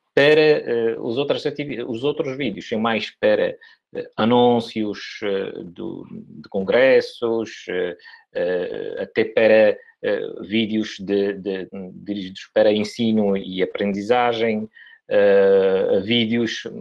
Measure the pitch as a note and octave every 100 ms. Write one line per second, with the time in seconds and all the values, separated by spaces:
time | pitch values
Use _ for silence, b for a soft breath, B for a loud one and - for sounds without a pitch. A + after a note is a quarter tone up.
0 | _ - C#3+ D#3 D3+ D3+ - A#2 A2+ A2+
1 | B2 A#2 C#3+ B2+ D3 D3 D3 A2+ A#2+ A2+
2 | C#3+ D3 D3 C3 C3 F#2+ - A2 A2+ A2
3 | G#2+ - G#2+ G2+ F2+ - B B _ -
4 | - - A2 B2 B2 A#2+ A2+ A2 G#2+ G2
5 | - - G#2 G2 F#2+ - F#2 F2 F#2+ F2+
6 | - F2+ - E2+ - G2+ F#2+ A#2+ C3 B2
7 | B2 - A#2 A2+ G#2+ - - F2+ F2+ F2
8 | B B B - F2+ F2+ F2 G#1+ G1+ -
9 | G2 - A2+ - A2 A2 G#2+ - B B
10 | G#2+ G2+ - - - A2 A2 A2 G#2 -
11 | F#2+ G2+ G2+ F#2+ G2 F#2+ F2 G2 F#2 F#2+
12 | - G2+ F#2 G2 - G#2+ G#2+ G#2+ G#2 -
13 | A2+ A2 G#2 G2 G2 F#2 F#2 - G2+ G2
14 | G#2 B2 A#2+ A2+ A2+ G#2+ A2 B B B
15 | - G#2 G2+ G2 G2 G2 F#2+ F#2+ - G2+
16 | F#2+ A#2+ A2+ A#2 A2+ - A2+ A2